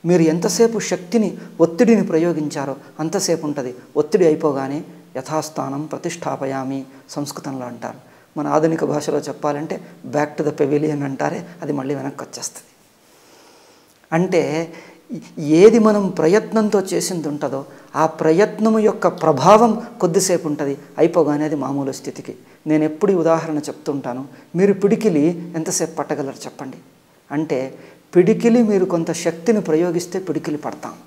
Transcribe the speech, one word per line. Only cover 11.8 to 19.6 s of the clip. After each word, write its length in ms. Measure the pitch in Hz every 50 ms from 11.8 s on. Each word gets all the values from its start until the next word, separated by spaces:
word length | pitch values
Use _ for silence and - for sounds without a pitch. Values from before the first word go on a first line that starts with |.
| 131 135 143
వెనక్కి 280 | 135 135 139 135 - -
వచ్చేస్తది. 400 | - - 123 - - - - - _ _ _ _ _ _ _ _ _ _ _ _ _ - - - - _ - _ _ _ _ _ _ _ _ _ _ 160
అంటే 600 | 165 185 180 185 165 143 135 147 160 165 165 - - - - - - _ _ 247 170 - - - 180
ఏది 400 | 156 143 156 165 190 226 226 233
మనం 300 | 214 220 208 208 196 185
ప్రయత్నంతో 720 | - - 160 160 185 220 214 - - 220 214 208 214 196
చేసింది 460 | 185 196 175 170 170 - 185 170 151
ఉంటుందో 380 | 151 147 147 147 135 127 135 135 - - - - - -
ఆ 100 | 135 160
ప్రయత్నము 760 | 160 - - 156 156 160 175 208 208 170 175 214 220 220 220
యొక్క 280 | 208 214 196 - -
ప్రభావం 720 | 175 - - - 160 151 127 135 175 208 220